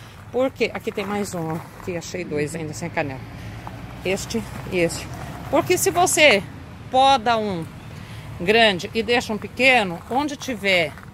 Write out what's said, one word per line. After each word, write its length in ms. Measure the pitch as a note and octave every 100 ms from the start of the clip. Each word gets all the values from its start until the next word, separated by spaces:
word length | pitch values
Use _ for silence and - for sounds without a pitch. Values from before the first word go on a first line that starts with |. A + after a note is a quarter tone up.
| - - -
Porque 400 | A#3+ C4 - A3+
aqui 180 | G3+ -
tem 140 | - G3
mais 280 | G#3 G3+
um, 180 | F3+ D#3+
ó, 40 | D#3+ D3+ -
aqui 160 | - E3+
achei 260 | - F3+
dois 320 | E3+ D3 D3
ainda 200 | E3 D3+
sem 160 | D3+ E3+
canela. 300 | E3+ D3 C3 - - - - - - - -
Este 380 | F3 F#3+ - A3+ G3+ - -
e 80 | F#3
este. 300 | E3 - - - - - -
Porque 280 | C#4+ E4 F4+
se 120 | G4
você 520 | E4+ F4+ F4 D4+ G3+ E3+ - - - -
poda 480 | B3+ C4+ C4+ A3 A3+
um 260 | G#3+ F3 D3+ - - - - - - -
grande 520 | F3 A3 A3+ F3+ -
e 100 | A3
deixa 300 | G#3+ B3 A3+
um 60 | G#3
pequeno, 600 | G3+ - C4 B3 F#3+ E3+ -
onde 260 | A#3+ D4+ C#4+
tiver 560 | - G#3+ G3 F3+ D3+ C#3+ -